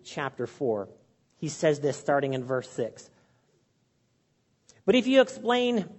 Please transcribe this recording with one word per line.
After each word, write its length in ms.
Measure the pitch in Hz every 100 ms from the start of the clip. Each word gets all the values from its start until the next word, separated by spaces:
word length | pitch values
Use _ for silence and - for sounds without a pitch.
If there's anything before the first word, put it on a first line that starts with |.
chapter 420 | - - 135 - 120
four. 420 | - 135 107 95 - _ _ _ _
He 100 | 156
says 320 | - 160 143
this, 160 | 143 -
starting 360 | - 143 135
in 120 | 131
verse 240 | 123 127 -
six. 400 | - 110 - - _ _ _ _ _ _ _ _ _ _ _ _ _ _ _ _ _ -
"But 80 |
if 120 | 247 247
you 140 | 269
explain 640 | 254 - 220 247 247 240 170